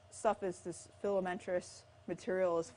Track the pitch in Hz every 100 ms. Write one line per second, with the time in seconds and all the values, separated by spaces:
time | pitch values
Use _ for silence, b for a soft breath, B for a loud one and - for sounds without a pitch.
0 | - - 220 202 190 175 180 165 - -
1 | 202 196 185 185 - 180 - - - -
2 | - 175 - 185 180 170 165